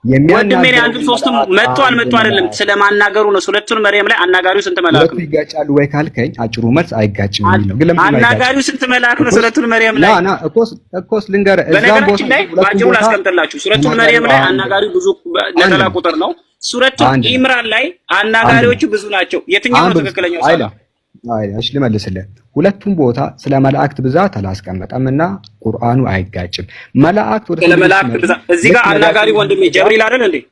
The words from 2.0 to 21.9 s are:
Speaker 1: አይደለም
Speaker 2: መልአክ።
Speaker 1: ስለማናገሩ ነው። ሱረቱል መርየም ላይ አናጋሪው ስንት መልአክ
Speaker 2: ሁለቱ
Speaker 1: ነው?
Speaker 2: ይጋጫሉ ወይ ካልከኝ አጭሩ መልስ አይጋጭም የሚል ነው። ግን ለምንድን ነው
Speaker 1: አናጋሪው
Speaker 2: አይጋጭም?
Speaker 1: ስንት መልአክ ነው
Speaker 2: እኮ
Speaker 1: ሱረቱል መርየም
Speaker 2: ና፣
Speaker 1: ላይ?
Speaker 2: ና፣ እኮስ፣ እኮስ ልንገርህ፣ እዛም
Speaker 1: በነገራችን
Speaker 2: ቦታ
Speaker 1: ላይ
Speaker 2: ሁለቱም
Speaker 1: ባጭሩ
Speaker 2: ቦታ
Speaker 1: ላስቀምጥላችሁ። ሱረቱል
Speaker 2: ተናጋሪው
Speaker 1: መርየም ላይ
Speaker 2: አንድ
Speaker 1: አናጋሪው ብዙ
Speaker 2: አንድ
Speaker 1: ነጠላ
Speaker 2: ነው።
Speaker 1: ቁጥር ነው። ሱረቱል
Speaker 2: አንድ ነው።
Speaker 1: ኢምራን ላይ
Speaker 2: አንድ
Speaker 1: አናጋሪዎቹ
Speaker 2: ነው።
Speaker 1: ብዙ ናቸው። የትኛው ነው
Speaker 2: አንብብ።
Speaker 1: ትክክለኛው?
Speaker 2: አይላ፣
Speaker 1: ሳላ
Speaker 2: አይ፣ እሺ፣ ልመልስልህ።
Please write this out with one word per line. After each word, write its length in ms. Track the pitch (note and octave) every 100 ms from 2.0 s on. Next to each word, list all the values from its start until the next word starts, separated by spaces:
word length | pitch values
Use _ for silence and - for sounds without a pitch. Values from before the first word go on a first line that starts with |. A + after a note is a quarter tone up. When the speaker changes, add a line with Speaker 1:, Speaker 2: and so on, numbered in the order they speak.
| A#3
Speaker 1:
አይደለም 220 | A#3+ G#3+ G3+
Speaker 2:
መልአክ። 180 | F3+
Speaker 1:
ስለማናገሩ 720 | - G3+ G3+ G3+ G#3 G#3 G3+ G#3
ነው። 120 | G3
ሱረቱል 380 | F#3 G3+ G#3 A3+
መርየም 280 | G#3 G#3 G3+
ላይ 100 | A3+
አናጋሪው 460 | F3+ F#3 F3+ G3+
ስንት 160 | G3 F3+
መልአክ 220 | F3 D#3
Speaker 2:
ሁለቱ 120 | E3
Speaker 1:
ነው? 100 | F3
Speaker 2:
ይጋጫሉ 440 | D#3 D3+ D3+ D#3 C#3+
ወይ 160 | C#3+ C#3+
ካልከኝ 440 | D3 D3+ - B2 A#2
አጭሩ 260 | A2+ A2+ A#2
መልስ 200 | C#3+ E3+
አይጋጭም 520 | A2+ G#2+ G2+ G2 -
የሚል 180 | G#2 -
ነው። 120 | G2+
ግን 120 | F#2+ E3+
ለምንድን 160 | F3
ነው 160 | F#3+ -
Speaker 1:
አናጋሪው 300 | A#3 A#3+ B3+
Speaker 2:
አይጋጭም? 160 | C4+ C4
Speaker 1:
ስንት 160 | C#4 B3+
መልአክ 280 | B3 A#3+ A#3+
ነው 120 | B3
Speaker 2:
እኮ 60 |
Speaker 1:
ሱረቱል 320 | G3+ A#3 C#4+ A#3
መርየም 280 | A3+ A3+
Speaker 2:
ና፣ 80 | A3
Speaker 1:
ላይ? 120 | F3 G3
Speaker 2:
ና፣ 120 | F#3+ F#3
እኮስ፣ 260 | D#3+ A3+ A3+ - _ F3+
እኮስ 280 | - G#3+ G3+
ልንገርህ፣ 360 | G3 G3 F#3
እዛም 100 | C#3
Speaker 1:
በነገራችን 340 | F#3 A3+ A3 G3+
Speaker 2:
ቦታ 200 | G3+ B3
Speaker 1:
ላይ 120 | C#4
Speaker 2:
ሁለቱም 200 | F#3+ E3
Speaker 1:
ባጭሩ 220 | F#3+ G3+
Speaker 2:
ቦታ 120 | - A3
Speaker 1:
ላስቀምጥላችሁ። 600 | G#3+ G#3 F#3+ F3+ D#3 C#3+
ሱረቱል 260 | F#3+ A3
Speaker 2:
ተናጋሪው 160 | C4+ A#3
Speaker 1:
መርየም 260 | A3+ A#3 A#3
ላይ 120 | C3+
Speaker 2:
አንድ 100 | C3+
Speaker 1:
አናጋሪው 400 | - - G3 G#3
ብዙ 140 | F3+ F#3+ - - E4
Speaker 2:
አንድ 220 | - E4
Speaker 1:
ነጠላ 200 | F#3+ F#3+
Speaker 2:
ነው። 120 | F#3+
Speaker 1:
ቁጥር 240 | F#3 E3+ D#3+
ነው። 140 | G3+ E4+ _ _
ሱረቱል 420 | - B3 C4 C4
Speaker 2:
አንድ 180 | B3+ C4
ነው። 80 | -
Speaker 1:
ኢምራን 360 | B3+ C4 B3 A3+
ላይ 160 | A3 D4 - -
Speaker 2:
አንድ 200 | F#3 G#3+
Speaker 1:
አናጋሪዎቹ 520 | A3+ A#3+ A#3 A#3+ -
Speaker 2:
ነው። 100 | A3+
Speaker 1:
ብዙ 120 | G#3 G#3
ናቸው። 300 | G3 F3+ F3+ -
የትኛው 300 | G3 B3 D#3
ነው 80 |
Speaker 2:
አንብብ። 140 | F3 E3+
Speaker 1:
ትክክለኛው? 420 | C#3 - F3 E3+
Speaker 2:
አይላ፣ 180 | C#3+ E3
Speaker 1:
ሳላ 180 | G#2 - _ _ _ _ A#2
Speaker 2:
አይ፣ 160 | A2 G#2
እሺ፣ 140 | G#2+ -
ልመልስልህ። 540 | C#3 B2+